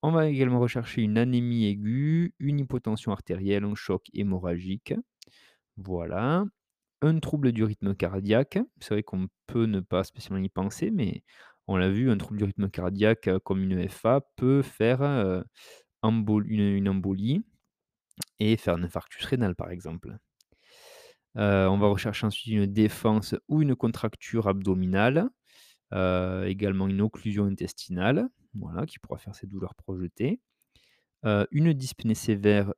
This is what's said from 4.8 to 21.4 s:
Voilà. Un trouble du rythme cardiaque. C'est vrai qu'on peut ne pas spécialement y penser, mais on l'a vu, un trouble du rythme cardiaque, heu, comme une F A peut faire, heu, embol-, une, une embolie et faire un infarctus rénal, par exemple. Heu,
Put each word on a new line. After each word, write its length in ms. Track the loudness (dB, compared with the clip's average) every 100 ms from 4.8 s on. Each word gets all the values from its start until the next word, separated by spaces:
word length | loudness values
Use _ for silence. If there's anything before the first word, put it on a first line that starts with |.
| -4 -6 -6 _ -20 _ _ _ _ -16
Voilà. 680 | -6 -6 -4 -4 0 0 -2 _ _ _ _ _
Un 180 | 0 0
trouble 340 | -2 0 0
du 120 | 2
rythme 300 | 0 0 -4
cardiaque. 640 | -2 -2 -2 2 2 2 -2 -4 _
C'est 140 | -4
vrai 80 | -4
qu'on 260 | -2 -4 -4 _ -6
peut 180 | -2 0
ne 140 | 0
pas 240 | -2 -4
spécialement 400 | -4 -8 -8 -4
y 40 | -4
penser, 420 | -4 -6 -2 -2
mais 320 | 0 -2 -4 _ -20 -20 _ -2
on 100 | 2
l'a 120 | 4
vu, 220 | 4 2
un 80 | 2
trouble 200 | -2 -2
du 60 |
rythme 240 | -2 0 -4
cardiaque, 600 | -2 -4 2 4 4 2
heu, 100 | 0
comme 240 | 0 -2
une 260 | 0 0 -2
F 160 | -2
A 160 | 2 2 0 -2
peut 260 | 2 2
faire, 400 | 0 0 2 2
heu, 400 | 0 0 0 -2 -4 _ -20 -20 _ _
embol-, 440 | 0 2 2 0 2
une, 140 | 0
une 280 | 2 2 0
embolie 520 | 0 -2 -2 0 -2 -4 _ _ _ _ _ _ _ -16 _
et 180 | 2 2
faire 160 | 2
un 80 | -2
infarctus 420 | -2 -6 -10 -14
rénal, 300 | -4 0 0 -2
par 140 | -8
exemple. 480 | -10 -10 -12 -12 -16 _ _ _ _ _ -20 -20 -20 -20 _ _
Heu, 300 | -2